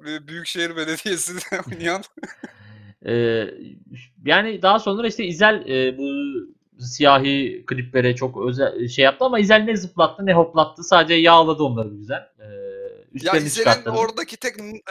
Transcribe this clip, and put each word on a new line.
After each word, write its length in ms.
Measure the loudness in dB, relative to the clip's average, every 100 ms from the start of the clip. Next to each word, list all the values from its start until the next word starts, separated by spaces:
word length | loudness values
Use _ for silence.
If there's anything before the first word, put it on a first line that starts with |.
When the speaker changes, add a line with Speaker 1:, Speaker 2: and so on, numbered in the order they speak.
| -14
Speaker 1:
eee, 200 | -14 -14
Büyükşehir 480 | -14 -10 -6 -6 -4
Belediyesi'nde 840 | -6 -6 -6 -6 -6 -10 -10 -10
<laughs> 100 | -10
oynayan. 320 | -8 -6 -6 -8 -18 -20 -18 -20 _ -20 -20 -20 -12 -4
Speaker 2:
Eee, 480 | -2 0 -2 -4 -10 -20 -20 _ -20 -20 _ 0
yani 360 | 2 2 0
daha 180 | 2 2
sonra 280 | 0 -4 -4
işte 180 | -4 -6
İzel, 400 | 2 2 2 -2
eee, 300 | -2 0 -2
bu 100 | -6 -6 -6 -8 -12 _ _ -18
siyahi 840 | -12 2 6 6 4 0 -2 -6 -8
kliplere 480 | -8 -4 0 0 0
çok 320 | -4 -4 -6
özel, 400 | -2 -2 -2 -6
şey 180 | 2 2
yaptı 200 | 4 0
ama 140 | 2
İzel 220 | 4 4
ne 140 | 4 -4
zıplattı 480 | -4 0 0 0 2
ne 80 |
hoplattı. 500 | 4 4 2 0 -2
Sadece 300 | 2 4 4
yağladı 500 | 4 8 8 8 2
onları 280 | 0 -2 -6
bir 60 | -10
güzel. 300 | -12 -12 -12 _
Eee, 60 | -20
Speaker 1:
Ya 580 | -16 -14 -14 -14 -16 _
Speaker 2:
üstlerini 340 | -8 0 0 0
Speaker 1:
İzel'in 80 | 0
Speaker 2:
çıkarttırdı. 420 | 2 2 0 -2
Speaker 1:
oradaki 400 | -2 -4 -10 -8
tek 220 | -10 -8
n-, 220 | -12 -14 -12